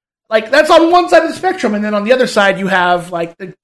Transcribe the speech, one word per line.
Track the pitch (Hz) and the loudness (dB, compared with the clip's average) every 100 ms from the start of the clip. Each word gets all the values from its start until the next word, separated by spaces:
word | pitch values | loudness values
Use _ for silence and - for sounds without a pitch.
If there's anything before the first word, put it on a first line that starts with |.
| _ _ - | _ _ -4
Like, | 220 220 | -4 0
that's | 277 302 | 2 4
on | 330 330 | 4 4
one | 349 339 | 2 2
side | 330 | 2
of | 320 | 0
the | - | -4
spectrum, | 370 370 226 | -4 -2 -4
and | 208 | -4
then | 208 | -4
on | 208 | -2
the | 208 | 0
other | 262 247 | 0 0
side, | 214 196 185 | 0 0 0
you | 190 | -2
have, | 185 180 180 170 | 0 0 -2 -4
like, | 170 170 - | -8 -8 -10
the | 185 - | -18 -16